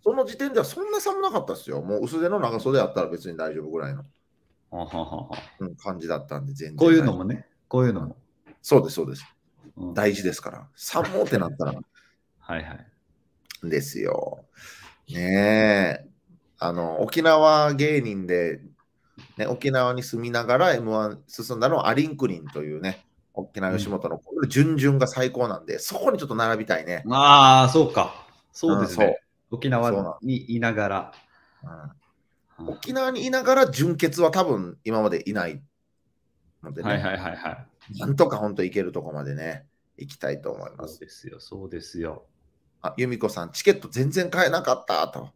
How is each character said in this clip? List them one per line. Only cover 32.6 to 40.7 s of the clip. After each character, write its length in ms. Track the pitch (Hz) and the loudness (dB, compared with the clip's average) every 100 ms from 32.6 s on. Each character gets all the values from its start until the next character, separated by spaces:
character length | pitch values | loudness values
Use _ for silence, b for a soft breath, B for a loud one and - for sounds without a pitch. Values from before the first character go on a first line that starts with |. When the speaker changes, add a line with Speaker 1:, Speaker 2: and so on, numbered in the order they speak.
Speaker 1:
ん。 40 | - | -12
Speaker 2:
う 40 | |
ん。 20 | |
Speaker 1:
沖 200 | - - | -12 -8
縄 180 | 262 262 | -4 -2
に 140 | 254 254 | -4 -2
い 40 | |
な 140 | 262 | 0
が 120 | 247 262 | 4 6
ら 160 | 262 | 6
準 240 | 135 165 156 | 4 0 2
決 260 | 165 151 | 0 4
は 100 | 165 | 2
多 120 | 190 | 4
分 340 | 175 113 90 85 | 2 0 -2 -10
今 180 | 110 110 | -2 2
ま 80 | 107 | 2
で 200 | 87 - | 0 -4
い 40 | |
な 140 | 107 87 | -4 -4
い 140 | 73 - _ _ _ _ _ _ _ _ _ | -6 -16 _ _ _ _ _ _ _ _ _
の 100 | 80 | -16
で 100 | 76 | -8
ね。 60 | 95 | -4
Speaker 2:
は 60 | 104 | -2
い 40 | |
は 120 | 95 | -2
い 40 | 95 | -4
は 120 | 90 | -8
い 60 | 87 | -8
は 300 | 82 - - _ - | -10 -12 -18 _ -18
い。 80 | 98 | -10
Speaker 1:
な 80 | - | -4
ん 80 | 139 | 2
と 120 | 160 | 2
か 100 | 123 | 2
本 180 | 107 101 | -4 -2
当 80 | |
行 100 | 92 | -2
け 100 | 104 | -2
る 80 | 90 | -4
と 100 | 85 | -6
こ 120 | 78 | -10
ま 100 | 73 | -10
で 120 | 69 71 | -8 -8
ね、 300 | 80 80 _ _ _ - | -8 -12 _ _ _ -20
行 160 | 139 | -20
き 40 | - | -8
た 140 | 69 | -6
い 100 | 71 | -6
と 100 | - | -8
思 160 | 50 | -10
い 80 | 50 | -14